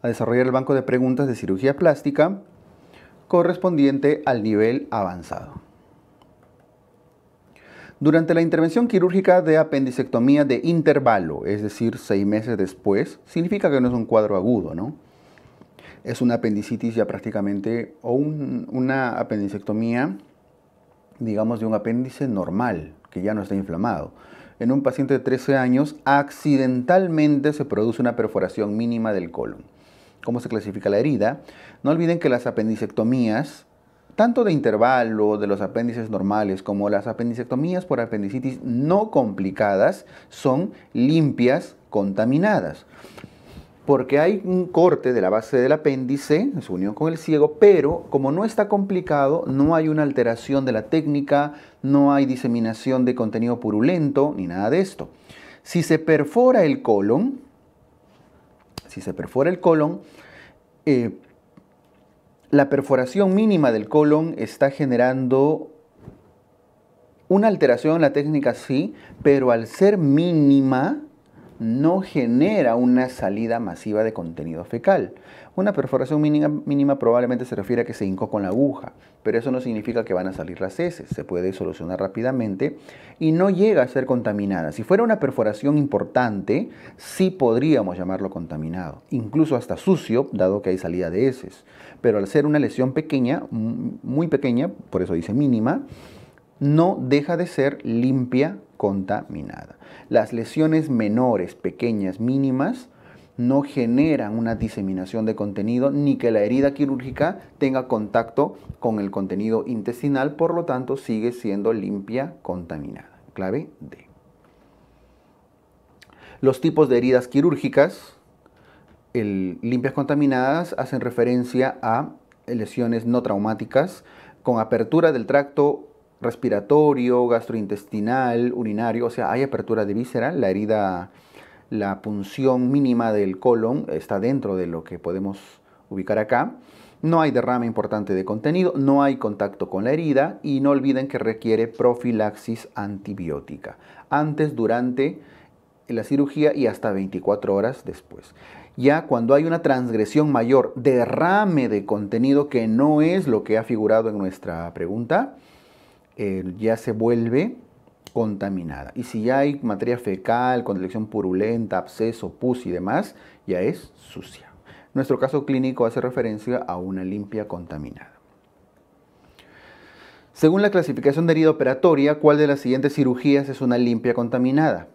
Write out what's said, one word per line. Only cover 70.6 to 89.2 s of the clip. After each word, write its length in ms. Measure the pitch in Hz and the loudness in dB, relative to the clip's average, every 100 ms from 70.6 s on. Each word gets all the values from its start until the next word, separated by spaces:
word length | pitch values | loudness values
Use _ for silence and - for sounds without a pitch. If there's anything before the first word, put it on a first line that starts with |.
| 131 131 156 294 - _ _ - - - | 4 2 0 -4 -10 _ _ -20 -20 -6
no 420 | 113 120 156 190 | -2 0 2 0
genera 720 | 190 151 117 123 165 214 131 | -2 -2 0 2 4 4 2
una 340 | 117 123 123 127 | 4 4 4 0
salida 520 | 127 98 104 113 117 | -2 -4 -2 -2 -4
masiva 420 | 104 82 107 104 | -4 -8 -4 0
de 100 | 110 | 0
contenido 520 | 110 85 82 78 80 | -2 -10 -10 -10 -10
fecal. 500 | 85 117 190 185 92 - - - - | -8 -2 2 2 0 -10 -20 -20 -10
Una 180 | - 196 | -2 -2
perforación 480 | 196 131 131 131 151 | 0 -2 -2 0 0
mínima, 280 | 151 151 151 | 2 2 0
mínima 500 | 151 147 143 139 139 | -2 -2 0 2 2
probablemente 460 | 117 120 123 120 | 2 2 2 -2
se 100 | 123 | -4
refiere 280 | 110 95 120 | -8 -2 -2
a 20 | |
que 100 | 113 | -2
se 100 | 113 | -4
hincó 260 | 98 95 110 | -4 -4 -4
con 120 | 107 | -4
la 60 | 98 | -2
aguja, 460 | 110 143 - - - - _ | 0 0 -2 -12 -20 -20 _
pero 160 | 107 113 | -2 -2
eso 140 | 127 | -2
no 80 | 127 | -4
significa 440 | 123 110 104 117 | -4 -6 -4 -4
que 80 | 107 | -2
van 140 | 90 95 | -2 -4
a 60 | |
salir 280 | 95 82 85 | -8 -12 -8
las 200 | 92 - | -8 -4
heces, 280 | 170 175 - | -6 -6 -10
se 120 | - | -10
puede 300 | - 87 92 | -6 -4 -4
solucionar 480 | 95 87 - 85 92 | -4 -8 -8 -8 -6
rápidamente 800 | 98 110 120 131 110 95 143 - - - - - | -6 -4 -4 -2 -4 -2 -4 -4 -20 -20 -20 -2
y 100 | 160 | 0
no 180 | 165 196 | 4 2
llega 360 | 180 214 180 | 4 4 4
a 20 | 127 | 2
ser 180 | 135 131 | -2 0
contaminada. 680 | 123 113 104 101 92 78 | -2 0 -2 -2 -2 -4
Si 100 | 78 | -6
fuera 220 | 110 196 | 0 2
una 160 | 233 220 | 4 2
perforación 580 | 135 - 107 104 143 147 | 0 0 -2 0 0 2
importante, 880 | 139 101 - 127 123 101 95 127 240 - - - | 2 0 0 0 0 -2 0 -2 -2 -12 -20 -20
sí 340 | - - 190 | -18 0 0
podríamos 640 | 185 127 113 151 135 98 90 | 2 2 2 4 2 0 -4
llamarlo 320 | 90 92 98 | -4 -4 -6
contaminado, 720 | 95 80 78 78 87 85 - _ | -8 -10 -8 -6 -8 -10 -14 _
incluso 440 | 131 | -6